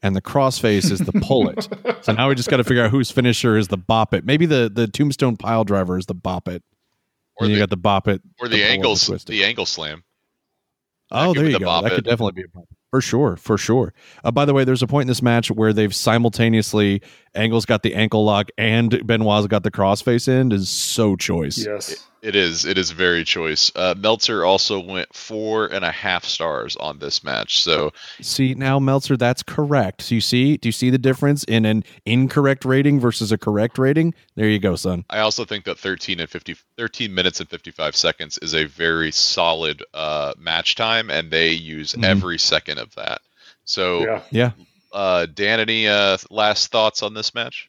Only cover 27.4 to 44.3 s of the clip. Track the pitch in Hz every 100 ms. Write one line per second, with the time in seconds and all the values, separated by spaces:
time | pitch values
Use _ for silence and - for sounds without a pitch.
27.4 | 53 - 87 80 76 - - - - -
28.4 | 131 131 135 139 135 135 - 131 120 123
29.4 | - - 147 143 98 - - 117 - 123
30.4 | 135 151 120 107 123 131 127 131 143 143
31.4 | - 113 110 110 - - - 117 131 -
32.4 | 139 135 131 131 139 143 123 113 107 107
33.4 | - 104 113 - 131 147 165 - _ -
34.4 | 107 107 98 85 92 90 95 104 110 -
35.4 | 113 107 95 85 98 92 - 90 82 85
36.4 | - 80 _ - 117 - 113 92 95 -
37.4 | 87 87 - - 78 - 82 80 78 -
38.4 | 82 80 78 71 82 82 80 76 - -
39.4 | 85 80 82 71 - 76 78 76 71 64
40.4 | 82 82 - - 113 113 113 76 82 80
41.4 | 82 82 80 78 76 - 104 95 92 85
42.4 | - 78 - 73 57 - - - _ _
43.4 | - _ - - 92 87 110 107 -